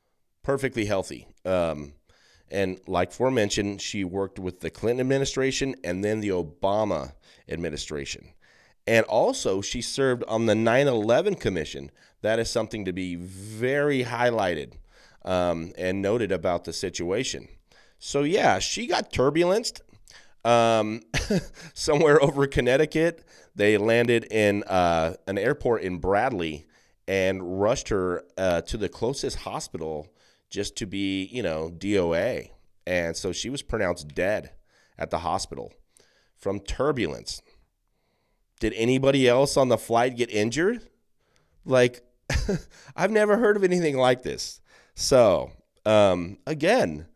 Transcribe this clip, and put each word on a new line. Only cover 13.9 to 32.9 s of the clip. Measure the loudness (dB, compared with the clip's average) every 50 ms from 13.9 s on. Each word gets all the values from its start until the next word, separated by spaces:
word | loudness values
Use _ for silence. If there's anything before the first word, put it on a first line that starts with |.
| 0 0 -2
highlighted, | -2 -2 0 2 2 2 2 0 0 -2 -4 -6 -10 -14 -20 -20 _ _ _ -20 -20 -20 -12 -6
um, | -2 0 0 2 0 0 -2 -6 -10 -8
and | -6 -4 -2 -2 -2
noted | 0 0 0 0 0 -2
about | -2 -2 0 0 -2 -2 -4
the | -6
situation. | -8 -6 -6 -6 -6 -6 -4 -4 -2 -2 -4 -4 -8 -10 -12 -16 -20 -20 _ _ _ _ _ _ _ _
So, | -8 -4 -2 0 0
yeah, | 2 2 2 4 2 2 2
she | 0 -4 -6 -6 -4
got | -2 -2 -2 -2 -2
turbulenced, | 0 0 2 2 4 2 2 2 2 0 -2 -4 -10 -12 -18 _ -20 -20 -20 -20 -20 -20 -20 -20 -14 _ 2
um, | 4 4 6 6 4 4 2 0 0 -4 -8 -8 _ -4 -4 -2 0 -2
<laughs> | -2 -2 -4 -12 -20 -20 -18 -14
somewhere | -6 -2 2 2 4 6 6 8 8 6
over | 4 2 2 0
Connecticut. | 0 0 0 2 4 4 4 2 2 2 2 0 0 0 -4 -12 _ -20 -20 -20 _ -2
They | 2 4 4 4
landed | 4 4 4 4 4 4 4 2 2 0 0
in, | 0 2 4 4 4 2 0
uh, | 0 2 4 4 4 4 2 2 0 -2 -6 _
an | -4 -2
airport | 0 0 0 0 0 0 0 0 0
in | -2 -4 -6
Bradley | -4 0 0 2 2 2 0 -2 -2 -4 -4 -6 -8 -14 _ _ _ _ _ _ _ _
and | -2 0 0 2 0 0 -2 -6 -6 -4 0
rushed | 0 0 0 -2 -2 -2
her, | -2 0 0 0 -2 -4 -8 -10 _
uh, | -2 0 0 0 0
to | -2 -4 -6
the | -6 -6
closest | -6 -6 -4 -4 -4 -4 -4 -6 -6 -8 -8
hospital | -10 -10 -10 -10 -10 -10 -12 -10 -8 -8 -8 -10 -12 -14 _ _ _ _ _ _ _ _
just | -8 -8 -8 -6 -8
to | -10 -10
be, | -8 -6 -4 -2 -2 -2 -4 -4
you | -6 -6 -6 -4
know, | -4 -4 -4 -6 -8 -8
D | -6 -2 0 2 2
O | 2 2 0
A. | 0 0 -2 -4 -6 -10 -12 -18 _ _ _ _ _ -6
And | -4